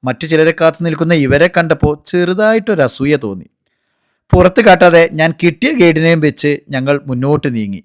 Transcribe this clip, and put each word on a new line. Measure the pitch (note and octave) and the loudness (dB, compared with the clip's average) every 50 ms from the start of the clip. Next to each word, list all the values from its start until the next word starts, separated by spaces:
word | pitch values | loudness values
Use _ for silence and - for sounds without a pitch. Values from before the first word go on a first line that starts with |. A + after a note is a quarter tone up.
| - | -6
മറ്റു | B2+ B2+ - - | -6 -8 -6 -4
ചിലരെ | D#3 D#3+ D#3 D#3 D#3+ D#3+ - | -2 0 2 2 0 0 0
കാത്തു | E3+ D#3+ D#3+ - F3 | 0 0 0 -2 -6
നിൽക്കുന്ന | E3+ D#3 D3+ E3 D#3+ E3+ | -6 -4 -4 -2 0 0
ഇവരെ | D#3+ C#3+ C3 C3+ C#3+ D#3+ F3+ - F3 | 0 0 0 2 2 0 0 0 -2
കണ്ടപ്പോൾ | E3+ D#3+ D#3+ D3+ - D#3 D3 D3+ _ | -2 -2 -2 -2 -2 -4 -4 -4 _
ചെറുതായിട്ടൊരു | - - F3+ F3 F3 F#3 F#3 G#3+ G#3+ A3 A3+ G#3+ A3+ G#3+ E3 | -6 -4 -2 -2 -2 -2 -2 0 0 0 -2 -2 -4 -2 0
അസൂയ | C#3 B2 - - C3+ C#3+ D3+ | 0 -2 -2 -4 -2 -2 -2
തോന്നി. | C#3+ - G#2+ G2 F#2+ - _ _ _ _ _ _ _ _ _ _ _ _ _ _ _ _ _ | -2 -2 -6 -10 -10 -16 _ _ _ _ _ _ _ _ _ _ _ _ _ _ _ _ _
പുറത്ത് | - F3+ F3+ F3+ F3+ - | 2 4 4 2 2 2
കാട്ടാതെ | A3+ G#3+ F#3 E3 F3+ F3+ E3+ E3+ E3 - - | 4 4 4 6 6 4 6 4 2 2 0
ഞാൻ | D3+ D#3 E3 E3+ _ - | -2 -2 -2 -2 _ -2
കിട്ടിയ | F3 D3+ - - C4+ | -2 -2 0 -4 -4
ഗൈഡിനെയും | D#4+ B3+ F#3 E3+ D#3+ D#3 D#3+ E3 E3+ E3 | 0 2 2 2 2 2 2 0 0 2
വെച്ച് | D3+ D3+ - - - D3 D3 C#3 _ _ | 0 -2 -2 -2 -4 -4 -4 -4 _ _
ഞങ്ങൾ | C#3+ C3 C3 C3+ C#3+ C#3+ C#3+ | -8 -6 -2 -2 -2 -2 -2
മുന്നോട്ട് | C#3+ C3 B2 B2+ C#3 D3 D3 - D3 B2 | -6 -6 -4 -2 0 -2 -2 -2 -4 -4
നീങ്ങി. | A2+ G#2+ G2+ G2 F#2 - | -4 -6 -6 -8 -12 -14